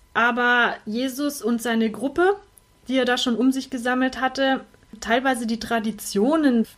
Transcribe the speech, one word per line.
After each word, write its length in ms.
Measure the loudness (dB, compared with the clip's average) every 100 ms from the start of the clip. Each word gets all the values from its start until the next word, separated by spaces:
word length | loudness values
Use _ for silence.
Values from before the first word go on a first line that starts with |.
| _
aber 600 | 0 0 2 2 4 2 -2 -6
Jesus 560 | -4 -4 -4 -4 -4
und 180 | -2 -2
seine 300 | 0 0 0
Gruppe, 460 | -2 -4 2 2 2 -6 _ _ _ -4
die 80 | 0
er 80 |
da 140 | 2 0
schon 180 | 0 2
um 160 | 2
sich 160 | 0 -4
gesammelt 520 | -6 -2 0 0 0
hatte, 400 | -4 0 0 0 -4 _ _ -12
teilweise 460 | -2 0 2 -2 -2
die 140 | -4
Traditionen 1040 | -2 -2 -2 -6 -6 0 2 4 4 2 0